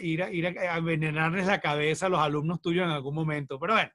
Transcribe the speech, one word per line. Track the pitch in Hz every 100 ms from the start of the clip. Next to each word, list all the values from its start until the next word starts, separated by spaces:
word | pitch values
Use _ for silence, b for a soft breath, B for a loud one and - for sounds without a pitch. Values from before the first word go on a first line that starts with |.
ir | 170 160
a, | 190
ir | 175 175
a | 175 180 165
envenenarles | 165 160 156 151 160 185 190
la | 190
cabeza | 160 147 151 156 185
a |
los | 170
alumnos | 151 147 156 170
tuyos | 175 175
en | 175
algún | 151 135
momento, | 151 156 147 139 135
pero | 170
bueno, | 214 160